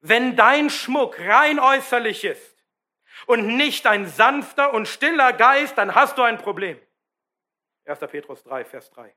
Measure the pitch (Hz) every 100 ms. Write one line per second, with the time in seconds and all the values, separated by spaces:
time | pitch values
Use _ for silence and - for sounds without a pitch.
0 | 156 226 254 247 220 285 294 - - 277
1 | 247 - 185 226 302 294 254 269 269 240
2 | 226 208 196 139 - _ _ _ _ _
3 | _ - - 233 208 240 294 - 240 208
4 | 190 156 226 285 - - 285 233 214 -
5 | 285 330 262 - 233 277 285 - 208 202
6 | 277 - 240 220 202 190 190 143 _ _
7 | _ _ _ _ _ _ _ _ - 147
8 | 143 147 143 131 _ 131 120 135 _ -
9 | 110